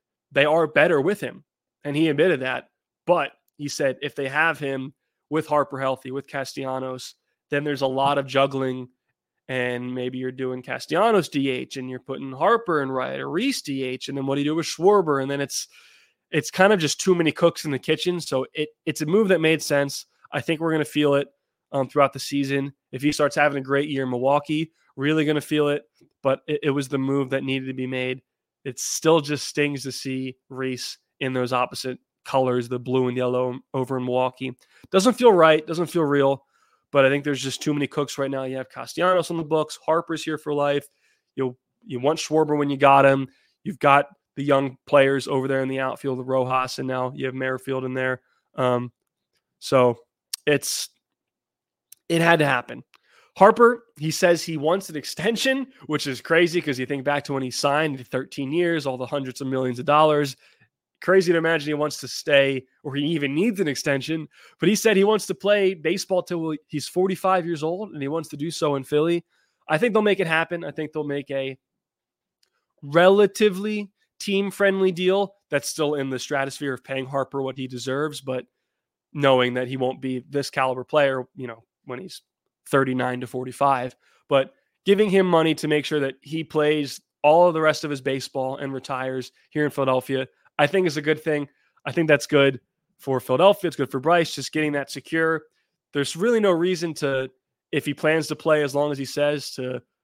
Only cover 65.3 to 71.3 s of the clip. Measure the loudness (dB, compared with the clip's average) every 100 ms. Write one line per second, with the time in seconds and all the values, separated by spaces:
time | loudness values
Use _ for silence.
65.3 | -4 2 2 2 0 -2 -2 -2 -2 -2
66.3 | -4 -4 -6 _ -8 -6 -2 -2 0 0
67.3 | 0 0 -4 -4 -6 -8 -8 -6 -6 -8
68.3 | -8 -8 -2 -2 -2 0 0 2 0 -4
69.3 | _ _ _ -2 0 2 2 2 2 2
70.3 | 0 0 -4 -8 -8 -8 -6 -6 -6 -6